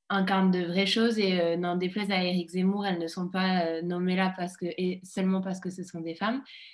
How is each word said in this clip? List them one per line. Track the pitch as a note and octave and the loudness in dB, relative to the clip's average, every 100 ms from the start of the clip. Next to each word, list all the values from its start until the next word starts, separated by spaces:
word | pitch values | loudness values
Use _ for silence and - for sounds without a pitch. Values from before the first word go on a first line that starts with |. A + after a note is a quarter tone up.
| - | -4
incarnent | G3 F#3+ F#3+ F#3+ | 0 2 4 4
de | F3+ | 4
vraies | E3+ F3+ F#3+ | 2 0 2
choses | A3 A#3 A3 | 4 2 4
et, | G3 F3+ | 2 4
euh, | E3+ E3+ | 2 2
n'en | F3 F3 | 0 0
déplaise | F3+ G#3 G3 | -2 -2 -2
à | F#3+ | 0
Éric | F3+ F3+ E3 | 2 0 -2
Zemmour, | F#3 F#3 G3+ G3+ | 0 2 2 0
elles | F3 | -2
ne | E3 | -2
sont | F#3 F3+ | -4 -4
pas, | F#3 F#3 F#3 E3 | 0 2 2 2
euh, | E3 | -2
nommées | F3 F3+ F3+ F#3 | -2 0 0 2
là | F#3+ F#3 | 0 -2
parce | F#3 - | -8 -6
que, | F3 | -6
et | - F#3 F#3 | -2 -4 -4
seulement | - - F#3+ F#3+ | -6 -2 0 0
parce | F#3 F#3 | -2 -6
que | F3+ | -8
ce | F#3 | -8
sont | F3 E3+ | -10 -8
des | E3 E3 | -8 -4
femmes. | F3+ C4 - - - | -2 -2 -6 -16 -20